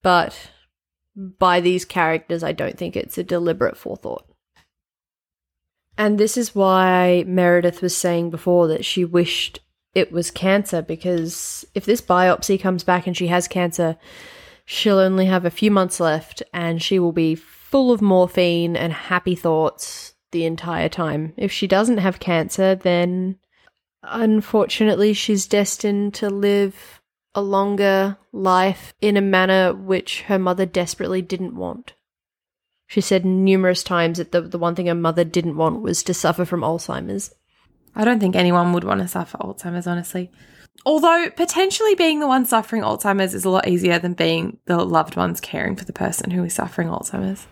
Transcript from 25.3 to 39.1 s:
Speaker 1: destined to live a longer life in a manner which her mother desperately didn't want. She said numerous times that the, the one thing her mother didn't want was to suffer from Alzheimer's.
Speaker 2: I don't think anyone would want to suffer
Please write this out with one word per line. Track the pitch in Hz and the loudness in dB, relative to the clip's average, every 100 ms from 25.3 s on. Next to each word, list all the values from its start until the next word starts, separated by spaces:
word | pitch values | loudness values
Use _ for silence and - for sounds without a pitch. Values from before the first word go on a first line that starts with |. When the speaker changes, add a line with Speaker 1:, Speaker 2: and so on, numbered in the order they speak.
| 202 - | -2 0
Speaker 1:
destined | 202 196 - 208 202 202 - | 0 0 -2 -2 -2 -4 -4
to | 208 | -6
live | 196 202 202 196 - - - _ _ _ | 0 2 2 0 -4 -20 -20 _ _ _
a | 202 | -6
longer | 196 196 202 202 202 190 196 196 _ | -2 0 0 2 2 2 0 -4 _
life | 214 190 185 190 180 - _ | -2 2 4 2 -2 -12 _
in | 208 202 | 2 2
a | |
manner | 196 185 185 190 180 | 4 2 4 4 2
which | 190 190 185 - - | 0 -2 -2 -2 -10
her | - 196 | -2 0
mother | 185 180 185 | 0 0 -2
desperately | 180 170 - 180 185 | -2 -4 -6 -4 -4
didn't | 180 180 180 - | -4 -6 -8 -8
want. | 175 240 - _ _ _ _ _ _ _ _ _ _ | -10 -10 -16 _ _ _ _ _ _ _ _ _ _
She | - | -4
said | - 190 185 | 0 0 2
numerous | 185 190 190 185 180 | 2 4 4 2 0
times | - 175 170 170 | -2 0 0 -2
that | 165 | -2
the, | 175 | -4
the | 170 175 | -2 -4
one | 170 | -4
thing | 170 175 | -2 -2
her | 170 | 0
mother | 165 165 | 0 0
didn't | 165 175 165 151 | 0 0 -2 0
want | 160 240 | -2 0
was | 220 175 | -4 -4
to | - | -4
suffer | 175 165 175 175 | -2 0 0 -2
from | 175 | -2
Alzheimer's. | 151 170 - - - 196 - _ _ _ _ _ _ - | -2 -4 -6 -8 -8 -10 -10 _ _ _ _ _ _ 0
Speaker 2:
I | 220 | 2
don't | 240 | 2
think | 196 180 | 2 2
anyone | 180 175 175 | 4 4 2
would | 175 | 0
want | 170 196 | 0 -2
to | |
suffer | 180 | -2